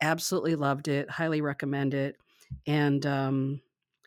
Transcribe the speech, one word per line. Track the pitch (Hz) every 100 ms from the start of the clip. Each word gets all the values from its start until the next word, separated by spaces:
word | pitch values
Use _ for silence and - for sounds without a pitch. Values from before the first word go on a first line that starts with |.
absolutely | 151 160 - 185 160 160
loved | 143 139 156
it, | 139 -
highly | - 165 156
recommend | 147 139 139 139 139
it. | 139 135 - _ _ _ 135 -
And, | 147 147 139 143
um, | 139 135 135 135 139 _ _ _ _